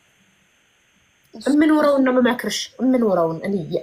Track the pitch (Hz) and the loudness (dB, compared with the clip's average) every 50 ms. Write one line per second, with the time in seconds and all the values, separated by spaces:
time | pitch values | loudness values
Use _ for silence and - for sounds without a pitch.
0 | _ _ _ _ _ _ _ _ _ _ _ _ _ _ _ _ _ _ _ _ | _ _ _ _ _ _ _ _ _ _ _ _ _ _ _ _ _ _ _ _
1 | _ _ _ _ _ _ - 226 214 247 285 294 311 311 311 302 302 294 285 269 | _ _ _ _ _ _ -20 -8 -4 0 2 2 4 4 4 4 2 2 2 2
2 | 262 262 254 254 247 233 240 233 - 208 - - - - - - 220 262 254 254 | 2 2 2 2 2 2 0 -2 -4 -6 -8 -8 -10 -12 -8 -4 -2 0 0 2
3 | 233 214 185 175 165 165 160 165 - 202 196 196 156 143 165 - | 2 0 0 0 0 -2 -2 -6 -6 -6 -6 -6 -6 -6 -6 -6